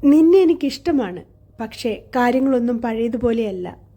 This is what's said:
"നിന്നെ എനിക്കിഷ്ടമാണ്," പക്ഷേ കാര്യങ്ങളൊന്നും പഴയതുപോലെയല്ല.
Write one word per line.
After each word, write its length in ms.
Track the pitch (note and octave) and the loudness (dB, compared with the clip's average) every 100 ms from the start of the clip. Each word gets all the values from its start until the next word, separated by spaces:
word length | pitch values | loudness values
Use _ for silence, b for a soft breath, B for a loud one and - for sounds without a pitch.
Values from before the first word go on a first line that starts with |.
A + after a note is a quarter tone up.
| D4 | 4
"നിന്നെ 340 | D4 D#4+ F#4 | 6 6 6
എനിക്കിഷ്ടമാണ്," 960 | F4+ E4 C#4+ - - D4 G#3 F3+ - _ _ _ | 4 2 -2 -6 -4 -2 -4 -8 -18 _ _ _
പക്ഷേ 460 | A3 - A#3+ G#3 - B3+ | -14 -8 -8 -8 -8 -2
കാര്യങ്ങളൊന്നും 640 | B3 C4 C4+ C4 A#3+ A#3 | 0 0 0 0 0 -4
പഴയതുപോലെയല്ല. 960 | A#3 A3+ A#3 A#3 A#3+ A3+ G#3+ F#3+ F3+ F3 - | -4 -4 -4 -2 -2 -2 -4 -6 -10 -14 -20